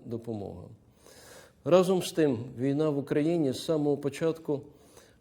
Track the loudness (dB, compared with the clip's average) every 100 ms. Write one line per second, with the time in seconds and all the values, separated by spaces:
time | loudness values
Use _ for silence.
0 | -8 -8 -6 -6 -8 -10 -16 -20 -20 _
1 | -20 -20 -20 -20 -20 _ 6 6 6 2
2 | 0 2 2 2 -6 -4 -2 0 0 -2
3 | 0 0 2 2 0 -2 -2 0 2 0
4 | -2 -2 -2 -2 -4 -4 -6 -20 -20 -20
5 | -20 -8